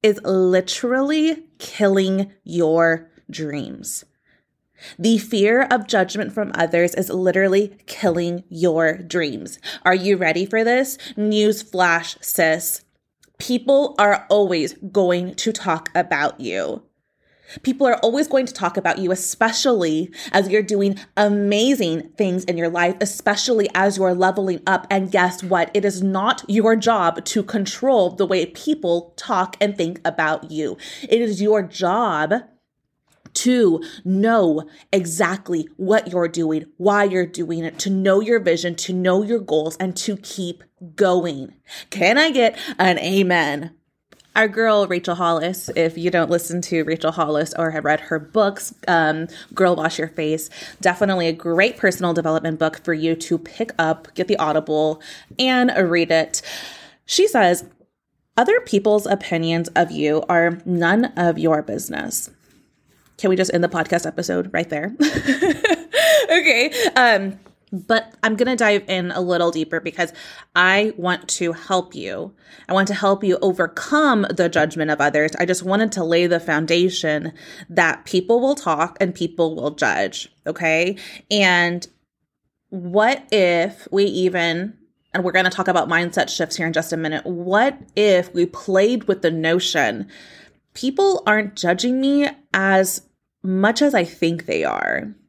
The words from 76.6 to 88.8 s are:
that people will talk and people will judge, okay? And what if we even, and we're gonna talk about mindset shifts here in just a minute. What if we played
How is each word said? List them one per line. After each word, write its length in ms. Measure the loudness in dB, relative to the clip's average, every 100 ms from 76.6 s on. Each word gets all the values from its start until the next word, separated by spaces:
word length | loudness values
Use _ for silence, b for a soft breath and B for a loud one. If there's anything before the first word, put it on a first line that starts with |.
| 2 2 2 0 -4 -4 -6 B B B B
that 360 | 2 2 0 -2
people 340 | -2 2 2
will 160 | 2 -2
talk 420 | -2 -2 -2 -2
and 120 | -4
people 420 | -2 -6 0 -2 0
will 160 | -6
judge, 580 | -2 -2 0 -4 -6 -16 _ -10
okay? 520 | -4 0 0 0 -4 B B _
And 580 | 0 2 2 2 -2 -10 _ _ _ _ _ _ _ _
what 560 | -12 -2 2 2 0 0
if 560 | 2 4 2 0 -6 -4
we 140 | 0 0
even, 720 | 2 0 0 -2 -2 -6 -12 _ _ _
and 100 | -4
we're 100 | 0
gonna 160 | 0 0
talk 180 | 0 0
about 220 | 0 2
mindset 400 | 0 0 -2 -2
shifts 260 | -4 -6 -4
here 120 | -2
in 60 |
just 200 | -2 -4
a 40 | -4
minute. 280 | -4 -6 -6
What 520 | -8 0 2 2 0 -8 0
if 380 | 4 4 2
we 120 | -2 -2
played 600 | -2 0 2